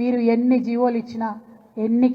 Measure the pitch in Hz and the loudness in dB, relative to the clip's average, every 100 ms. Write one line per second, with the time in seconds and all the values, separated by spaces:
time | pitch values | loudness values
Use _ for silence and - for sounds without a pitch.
0 | 247 247 226 233 247 247 233 233 247 233 | -2 0 2 2 2 2 0 0 0 -2
1 | 226 226 220 214 - - _ 220 220 233 | -6 -8 -8 -8 -18 -20 _ -6 -2 2
2 | 254 | 2